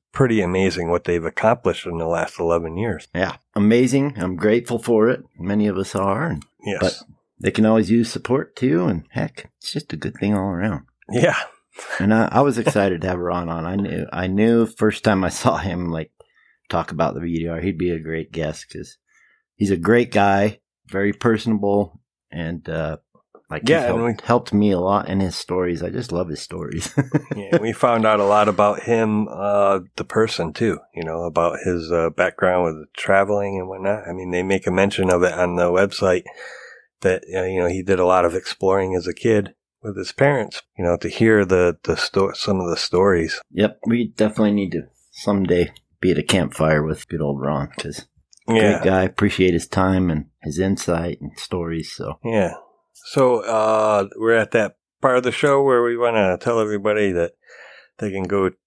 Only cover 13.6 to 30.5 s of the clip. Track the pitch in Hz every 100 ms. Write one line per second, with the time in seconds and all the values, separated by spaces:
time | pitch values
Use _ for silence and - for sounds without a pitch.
13.6 | 82 98 98 82 82 - 92 95 113 117
14.6 | 113 - 110 - 113 95 90 - - 80
15.6 | 95 87 87 80 80 _ _ _ _ _
16.6 | - - 82 80 82 - 85 82 82 82
17.6 | 90 82 87 82 80 80 80 80 78 78
18.6 | - - - - _ _ _ _ _ -
19.6 | 101 90 85 120 117 104 101 98 107 107
20.6 | _ _ _ 98 101 101 120 110 113 107
21.6 | 101 101 98 - _ _ _ 82 82 85
22.6 | 80 80 78 76 _ _ _ - - 78
23.6 | 117 160 123 95 120 110 - 120 - 104
24.6 | 104 90 92 101 - 95 95 - - 90
25.6 | 90 82 87 - - 85 87 73 - 87
26.6 | 78 82 - - 127 147 - 107 98 -
27.6 | 110 107 127 117 110 107 101 104 104 95
28.6 | 104 101 - 117 110 107 107 - 101 101
29.6 | 98 98 90 - 107 110 110 - 85